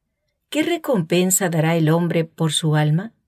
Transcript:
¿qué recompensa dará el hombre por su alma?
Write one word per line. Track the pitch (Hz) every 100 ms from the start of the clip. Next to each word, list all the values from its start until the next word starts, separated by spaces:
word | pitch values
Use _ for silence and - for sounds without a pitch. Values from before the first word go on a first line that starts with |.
| _ _ _ _ _
¿qué | 294
recompensa | 330 339 311 226 160 180 185 - 190
dará | 165 156 170
el | 151
hombre | 170 175 165
por | 160 - 160
su | - 160
alma? | 151 151 160 226 -